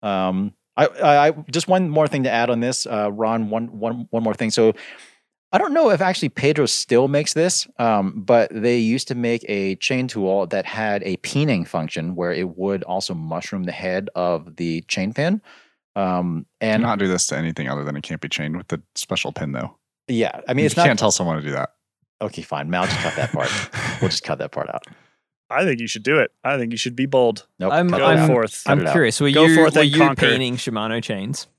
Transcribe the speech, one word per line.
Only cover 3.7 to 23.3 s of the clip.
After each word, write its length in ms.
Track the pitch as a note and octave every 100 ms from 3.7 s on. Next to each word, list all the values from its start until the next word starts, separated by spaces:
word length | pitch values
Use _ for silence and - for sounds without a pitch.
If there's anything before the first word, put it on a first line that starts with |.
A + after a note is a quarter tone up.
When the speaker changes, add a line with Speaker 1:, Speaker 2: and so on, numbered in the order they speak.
| A2+
Speaker 1:
one, 300 | A2+ A#2+ A#2
one 140 | A#2
more 100 | A2+
thing. 160 | G#2+ A2+
So 240 | G#2+ A2+ G#2+ - - - _ _ _ _
I 60 | G3
don't 140 | G4
know 180 | D4+ D4+
if 100 | F#3
actually 300 | F#3 F#3 D3+
Pedro 360 | - C#3 D3+ B2+
still 400 | - - A#2 C3+
makes 280 | C#3+ D3+
this, 340 | - F3 - - _
um, 360 | A#2 G#2+ F#2+ -
but 320 | G2 A#2 A2
they 260 | A2+ A2 A#2+
used 280 | A2 B2+ -
to 60 |
make 300 | B2 A#2+ A#2 -
a 280 | G2+ G2 F#2+
chain 320 | - C3 B2+
tool 400 | A2 F#2+ G2 F#2
that 180 | G2 F#2
had 380 | A2 A2 G2+
a 140 | F#2+ F#2
peening 500 | - C#3 D3+ A2 E2+
function 480 | F2+ D#2 - D#2+ F2+
where 160 | F2
it 240 | F2 F2+ E2+
would 260 | G2 G2
also 320 | F2 G2 -
mushroom 480 | F2 D#2+ E2 - G2+
the 100 | F2+
head 380 | E2+ F#2 F#2 G2 -
of 400 | F2+ E2+ E2 D#2+
the 240 | E2+ E2 -
chain 240 | - F#2+
pin. 280 | A2+ D#3 G#3 _ - _ _ _ -
Um, 500 | F#2+ F2+ F2+ E2 - _
Speaker 2:
Do 60 | A2
Speaker 1:
and 140 | A2
Speaker 2:
not 160 | A#2+ G#2
do 80 | G2
this 180 | F#2 -
to 100 | C#2
anything 320 | E2 D#2+ B1+
other 140 | C#2+
than 140 | C#2+ C#2+
it 80 |
can't 160 | - D#2
be 80 | F2
chained 280 | - D2+ D#2
with 120 | -
the 120 | E2 -
special 380 | - - F#2 -
pin, 180 | - D2
though. 260 | C2+ C#2 _ _ _ _
Speaker 1:
Yeah, 340 | A#2+ A2 - -
I 60 |
mean, 80 | B2+
Speaker 2:
You 40 | D3+
Speaker 1:
it's 100 | -
not 100 | E3+
Speaker 2:
can't 120 | A2+
tell 120 | A2
someone 260 | - F2+ D#2
to 60 |
do 80 | D2
that. 220 | C#2 C2+ _ _ _ _ _
Speaker 1:
Okay, 200 | G#2+ -
fine. 280 | - C#2+ D2
Mal, 140 | F2+ F#2
just 140 | F#2+
cut 160 | F2 -
that 160 | -